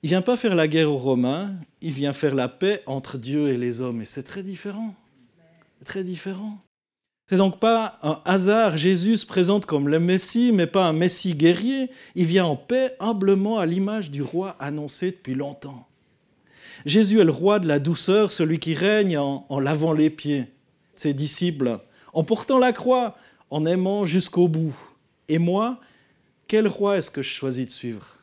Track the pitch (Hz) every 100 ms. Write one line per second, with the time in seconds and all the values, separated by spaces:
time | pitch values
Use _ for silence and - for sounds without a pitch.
0 | 156 180 185 247 233 180 156 156 156 143
1 | 127 127 123 147 202 190 160 _ - 135
2 | 143 135 151 135 123 - 190 208 - 135
3 | 131 135 117 147 147 127 120 117 127 117
4 | 104 - 131 190 190 180 202 202 226 190
5 | _ 135 127 _ _ _ _ _ - 196
6 | 185 175 190 185 214 208 _ _ _ _
7 | _ _ _ 185 190 180 220 226 220 -
8 | 151 156 - 190 185 214 220 160 165 185
9 | 185 226 - - 175 202 - 151 143 160
10 | 170 185 - 233 247 214 170 196 180 156
11 | 180 - 185 156 160 175 226 269 254 -
12 | - - 165 185 175 131 - 254 262 262
13 | 208 220 196 196 196 226 170 175 196 220
14 | 170 139 135 165 190 - 143 151 147 -
15 | 185 185 - 131 143 143 143 127 - _
16 | _ _ _ _ _ _ - - 147 175
17 | 208 214 170 143 185 208 170 143 143 165
18 | - 196 208 - 160 160 156 156 185 214
19 | 202 156 139 139 - 139 139 151 160 156
20 | 156 151 143 143 120 _ _ _ _ -
21 | 151 139 147 - 175 151 127 113 - _
22 | - - 160 220 - 262 247 240 247 254
23 | 233 - _ _ _ 147 156 185 185 202
24 | 185 175 - 180 175 160 160 131 - _
25 | _ _ - 160 170 185 226 254 _ _
26 | _ _ _ _ _ 214 220 - 202 196
27 | 151 - 131 - 135 127 123 - 123 107
28 | - _